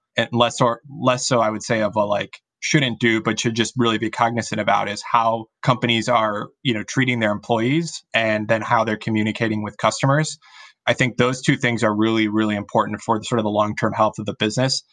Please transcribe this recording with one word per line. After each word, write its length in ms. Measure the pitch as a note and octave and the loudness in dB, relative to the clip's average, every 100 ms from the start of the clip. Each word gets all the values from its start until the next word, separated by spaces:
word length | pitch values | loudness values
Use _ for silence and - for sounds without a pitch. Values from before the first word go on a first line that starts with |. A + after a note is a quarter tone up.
| _ - | _ -4
and 120 | A2+ | -2
less 300 | A#2+ A#2 - | 2 2 2
or, 200 | B2 A#2 C#3+ | 0 0 -8
less 380 | C#3+ B2+ B2 - | -4 -2 0 0
so, 140 | B2 | 2
I 80 | A2 | 2
would 140 | G#2+ | -2
say, 180 | - A2+ | -2 -2
of 140 | G#2 G#2 | 0 -2
a, 100 | G#2 | -2
like, 340 | G2+ G2 - _ _ | -2 -4 -12 _ _
shouldn't 380 | - D#3 C3 G#2+ | -2 0 0 0
do, 220 | A#2 A2+ | 0 2
but 180 | A2+ G#2+ | 0 -2
should 160 | A#2+ A2+ | -2 -2
just 180 | A2 B2+ | -2 0
really 200 | A#2+ A2 | 0 0
be 120 | A2 | -2
cognizant 520 | - A#2 A#2 A2 A2 | 0 0 0 -4 -2
about 280 | G#2+ G2+ G2+ | 0 0 0
is 140 | G#2 | -6
how 440 | - A#2+ A2+ A2+ A2 _ | 0 2 2 0 -6 _
companies 480 | - B2 A#2 A2+ G#2+ | -2 0 2 0 2
are, 380 | A#2 A2 G#2 - _ | 2 2 -2 -8 _
you 100 | C3+ | -4
know, 100 | A2 | -4
treating 360 | G2+ - B2 A#2+ | -2 -2 0 2
their 120 | A2 | 0
employees 720 | G#2 - A#2 A#2 D3+ E3 - - | -2 0 0 2 0 -2 -8 -6
and 340 | A#2 A2+ G#2+ G#2+ | -2 0 0 0
then 140 | A2+ | -2
how 220 | A2+ A#2+ | 2 2
they're 140 | A2+ G#2+ | 2 -2
communicating 640 | - A2 G#2+ G#2 A2+ G#2+ | 0 0 0 0 -2 -2
with 160 | G#2 - | -6 -2
customers. 640 | A2 - C3+ C#3+ D#3 - _ - - _ - | 0 2 2 2 0 -6 _ -20 -20 _ -2
I 60 | |
think 240 | A#2 B2+ A2 | 0 0 2
those 240 | B2 C3 | 0 2
two 140 | - C#3 | 0 2
things 280 | B2 A2+ | 0 0
are 120 | A2 G#2 | 0 2
really, 320 | A2 A2+ G#2+ | 2 2 2
really 280 | G#2+ G#2+ G#2 | 0 0 -2
important 460 | G2+ A2+ G#2 G#2 | -2 0 0 -4
for 160 | - A2 | -2 -4
the, 80 | - | -2
sort 140 | A#2+ | -2
of 40 | |
the 60 | G#2+ | 0
long-term 440 | G#2 G#2 - A2 | 0 0 0 -2
health 260 | - A2 - | 2 0 0
of 60 | G#2+ | -8
the 100 | - | -4
business. 460 | G#2+ B2+ C3 - - | -2 0 -2 -2 -8